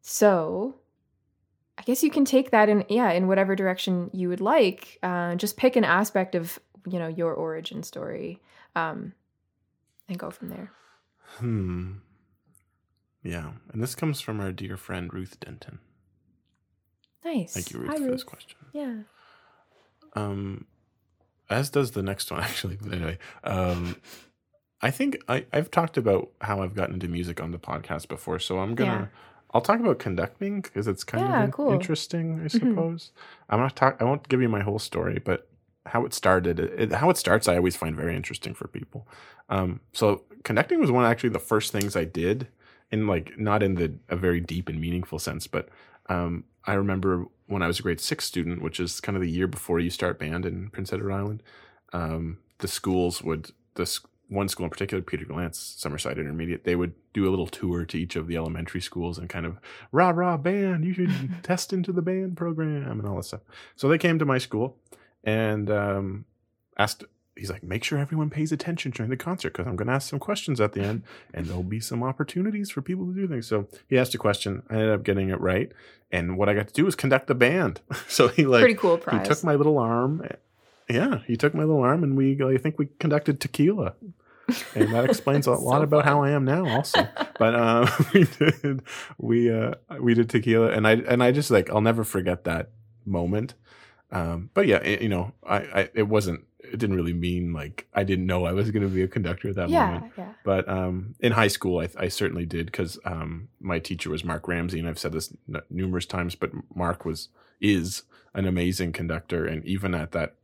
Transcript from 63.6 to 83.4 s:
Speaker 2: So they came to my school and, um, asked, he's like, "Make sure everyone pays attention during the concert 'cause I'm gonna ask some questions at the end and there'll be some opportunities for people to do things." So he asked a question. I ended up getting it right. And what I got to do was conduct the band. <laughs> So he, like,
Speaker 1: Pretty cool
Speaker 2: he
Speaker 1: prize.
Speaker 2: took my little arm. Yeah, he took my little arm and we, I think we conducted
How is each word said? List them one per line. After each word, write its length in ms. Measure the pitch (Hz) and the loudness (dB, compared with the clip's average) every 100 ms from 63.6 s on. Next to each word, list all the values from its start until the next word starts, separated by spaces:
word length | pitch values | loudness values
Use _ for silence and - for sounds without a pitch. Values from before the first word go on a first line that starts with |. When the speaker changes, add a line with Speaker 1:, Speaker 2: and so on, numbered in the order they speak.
| - - | -20 -2
Speaker 2:
So 100 | 135 | 2
they 120 | 160 | 4
came 200 | 175 165 | 4 2
to 60 | |
my 140 | 147 131 | 4 2
school 400 | 127 107 123 - _ - _ _ | 0 -2 -2 -4 _ -20 _ _
and, 460 | - 110 110 107 104 | -2 2 2 0 0
um, 540 | 104 101 98 98 98 - _ _ _ _ - | 0 0 -2 -4 -8 -14 _ _ _ _ 0
asked, 260 | 104 - - _ _ - | 0 0 -16 _ _ -14
he's 140 | 98 | -10
like, 120 | 98 | -10
"Make 220 | 90 104 | -4 -4
sure 140 | - 147 | -2 -2
everyone 320 | 143 156 151 | -2 -2 -2
pays 200 | 147 156 | -2 -2
attention 420 | 151 - 170 139 | -2 -4 -6 -6
during 180 | - 113 | -6 -4
the 60 | 127 | -4
concert 340 | - 180 - | -4 -4 -6
'cause 140 | - 87 | -6 -6
I'm 100 | 90 | -4
gonna 160 | 110 | 0
ask 160 | 135 139 | 0 -2
some 100 | 143 | -8
questions 400 | - 208 - 123 | -4 -6 -2 2
at 140 | 104 | 2
the 80 | 101 | 2
end 220 | 101 117 - - - | -2 -4 -8 -20 -14
and 100 | - 85 | -8 -6
there'll 160 | 90 | -4
be 160 | 92 107 | -4 -6
some 220 | 113 120 | -6 -4
opportunities 680 | 127 135 143 175 202 208 202 | -4 -4 -4 -2 -2 -2 -4
for 100 | - | -6
people 240 | 143 185 180 | -6 -6 -4
to 60 | |
do 160 | 185 190 | -4 -4
things." 180 | 135 113 | -4 -2
So 220 | 107 101 - _ | -2 -2 -12 _
he 100 | 127 | 2
asked 160 | 123 | 2
a 40 | - | 0
question. 440 | 104 104 104 95 - | 0 0 -2 -6 -4
I 40 | |
ended 160 | 110 110 | 0 2
up 140 | 104 | 2
getting 240 | 104 98 95 | 2 0 0
it 120 | 95 | 0
right. 300 | 92 101 123 - - - _ | 2 2 0 -8 -20 -20 _
And 280 | 90 85 92 | -2 -2 2
what 100 | 101 | 2
I 60 | |
got 140 | 101 104 | 2 0
to 60 | |
do 100 | - 180 | 2 2
was 80 | |
conduct 320 | - 135 135 - | 2 4 4 4
the 80 | |
band. 460 | 127 123 180 143 80 _ | 4 4 4 0 -2 _
<laughs> 140 | - - | -10 -4
So 200 | - 127 | 6 6
he, 180 | - 143 | 8 6
like, 160 | 123 | 10
Speaker 1:
Pretty 120 | 233 202 | 8 8
cool 180 | 185 170 | 4 2
Speaker 2:
he 60 | |
Speaker 1:
prize. 260 | - 117 98 | 2 0 2
Speaker 2:
took 160 | 147 | 2
my 100 | 175 147 | 4 4
little 220 | 147 147 | 6 4
arm. 480 | 113 117 127 156 - - _ _ _ _ - | 4 2 2 0 -6 -12 _ _ _ _ 0
Yeah, 320 | 120 233 147 - | 2 2 0 -2
he 100 | 117 | 2
took 180 | 147 | 2
my 100 | 156 | 4
little 180 | 156 151 | 2 4
arm 200 | 123 160 | 6 4
and 120 | 151 135 | 4 4
we, 240 | 135 139 | 2 2
I 140 | 131 135 | 2 2
think 200 | 156 151 | 0 -2
we 80 | 139 _ | -4 _
conducted 420 | 160 147 151 143 | 2 2 2 -2